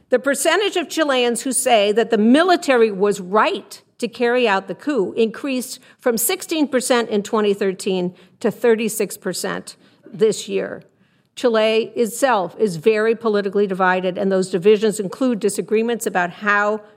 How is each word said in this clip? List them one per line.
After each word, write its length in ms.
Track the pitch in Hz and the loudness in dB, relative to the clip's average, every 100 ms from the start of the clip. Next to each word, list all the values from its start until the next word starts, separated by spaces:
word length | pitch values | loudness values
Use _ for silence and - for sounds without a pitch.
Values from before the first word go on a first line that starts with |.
| _ | _
The 100 | 247 | 0
percentage 560 | 277 269 330 339 403 370 | 0 0 2 2 2 -2
of 140 | 302 | -4
Chileans 540 | - 294 254 240 233 | -2 0 2 0 0
who 100 | 269 | -4
say 400 | 240 254 226 202 | -2 2 4 4
that 160 | 214 220 | 2 2
the 80 | 220 | 2
military 720 | 220 277 359 349 285 247 226 | 4 4 4 2 2 2 2
was 300 | 185 208 202 | 2 -2 -2
right 600 | 180 214 277 349 - - _ - | -2 0 0 -2 -10 -20 _ -8
to 120 | 233 | -8
carry 360 | 233 240 247 233 | -2 0 2 2
out 220 | 196 190 | 0 -2
the 80 | 190 | -8
coup 380 | - 277 180 | -4 -2 -2
increased 640 | - 226 - 285 254 - - - _ | 0 -2 -2 -6 -6 -6 -12 -20 _
from 180 | - 233 | -2 -2
sixteen 500 | - 370 - 320 294 | -2 -4 -4 -2 0
percent 420 | 254 254 240 226 | 0 0 0 0
in 140 | 214 | -2
twenty 300 | 202 226 208 | -2 0 0
thirteen 600 | 196 196 185 202 185 180 - - _ | 0 -2 -4 -4 -2 -2 -6 -18 _
to 100 | 220 | -4
thirty-six 640 | - 240 220 226 - 190 - | 0 2 2 0 -4 -6 -6
percent 640 | 190 175 190 180 - - _ _ - | -8 -6 -6 -8 -10 -20 _ _ -16
this 440 | 170 214 185 - | 0 0 0 -4
year. 340 | 190 196 - - _ _ _ _ - | -6 -6 -10 -18 _ _ _ _ -4
Chile 580 | 247 220 220 220 233 - | 0 2 2 2 0 -2
itself 640 | 220 - 269 214 170 - | -2 0 2 2 -2 -2
is 160 | 220 165 | -2 0
very 400 | 220 214 220 220 | 2 2 2 0
politically 500 | 233 202 196 190 202 | 0 -2 0 0 0
divided, 500 | 185 185 185 185 185 | 0 2 2 -2 -2
and 120 | 190 | 0
those 200 | 190 185 | 0 0
divisions 500 | 190 190 214 220 196 | 2 4 4 2 -2
include 400 | 190 - 262 220 | -6 -2 -2 0
disagreements 640 | 202 208 180 220 226 226 214 | -2 -4 -2 0 0 -2 -2
about 240 | 185 175 | -2 -2
how 520 | - 208 202 208 214 - | -4 0 2 2 -2 -8